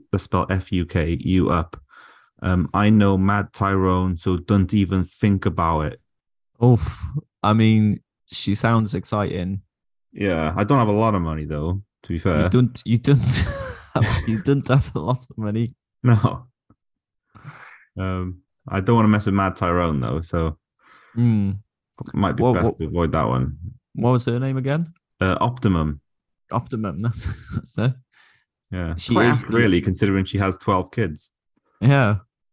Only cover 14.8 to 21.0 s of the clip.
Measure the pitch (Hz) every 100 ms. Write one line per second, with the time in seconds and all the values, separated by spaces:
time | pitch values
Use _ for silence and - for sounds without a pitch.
14.8 | - - 82 127 - - 107 110 117 -
15.8 | _ _ 127 110 123 - - _ _ _
16.8 | _ _ _ _ _ - - - - -
17.8 | _ - 95 92 92 87 _ _ - 95
18.8 | 120 117 107 104 104 98 95 87 90 87
19.8 | 85 73 58 71 85 85 80 - _ _
20.8 | _ _